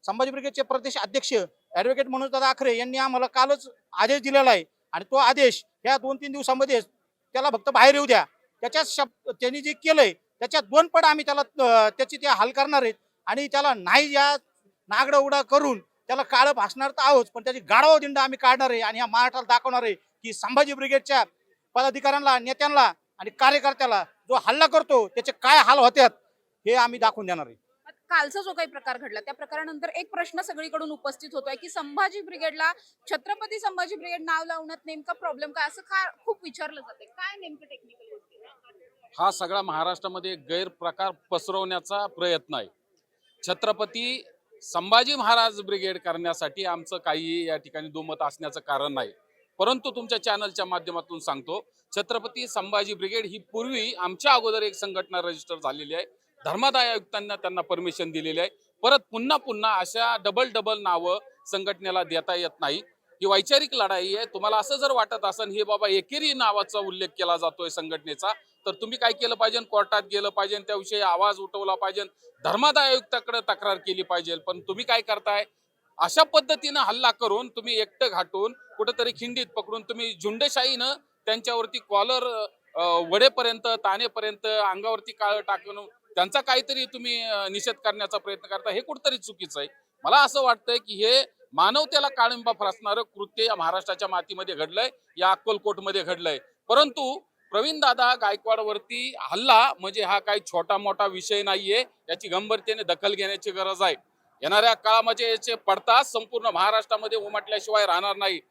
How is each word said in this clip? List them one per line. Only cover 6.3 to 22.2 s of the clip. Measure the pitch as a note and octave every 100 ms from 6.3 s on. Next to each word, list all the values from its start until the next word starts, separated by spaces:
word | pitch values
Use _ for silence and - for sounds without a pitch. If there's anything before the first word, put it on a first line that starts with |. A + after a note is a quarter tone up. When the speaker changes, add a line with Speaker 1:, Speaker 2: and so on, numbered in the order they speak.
Speaker 1:
दिवसामध्ये | C#4 C4+ C4 C#4 A#3+ - _ _ _ _
त्याला | B3+ C#4+
फक्त | A3+ -
बाहेर | B3+ C4
येऊ | C#4+ C#4+
द्या. | A3 D3 _ _ _
त्याच्या | A#3+ D#4 D4+
शब-, | - C4+ _ - A3
त्यांनी | B3 C#4+
जे | D4
केलंय | D4+ D#4+ D#4 A3
त्याच्या | E3 _ _ A#3+ D#4
दोन | G3+ C#4+ E4
पट | E4
आम्ही | D#4+ D4+
त्याला, | D4 C#4+
अ, | C#4 D4+ B3+ A3+ G#3+
त्याची | G#3 C4 C#4+
ते | C#4+
हाल | G#3+ A3+
करणार | C4 C#4+ C#4+
आहेत | A#3+ G#3+ _ _ -
आणि | A#3 C#4+
त्याला | C#4 C#4+
नाही | A#3 F3+ A#3+ D4
या | C#4+ C#4 C#4+ _ _ _ _ _
नागडा | G#3 C4+ C#4+
उडा | C#4 C#4
करून | C4 C#4 D4 G#3+
त्याला | _ _ - C4
काळं | C4+ B3+ C#4
भासणार | B3+ G3+ B3+ C4+
तर | C#4
आहोत, | C4+ C#4 A3+
पण | A#3
त्याची | B3+ B3
गाढवा | F3 A3 D4+ D4+
दिंड | C#4+ C#4
आम्ही | C4 C4
काढणार | B3+ B3+ C4
आहे | A#3
आणि | G#3+ A3
ह्या | A#3+
महाराष्ट्राला | A3+ B3+ B3+ A#3
दाखवणार | A#3+ C4 B3
आहे | A#3
की | F#3+ _ _ A3+
संभाजी | G#3+ G#3 B3+ C#4+
ब्रिगेडच्या | C4+ C4+ C4+ C4+ C4+ G3+ _ _ _ _
पदाधिकाऱ्यांना, | B3 C4+ C4+ C#4 C#4+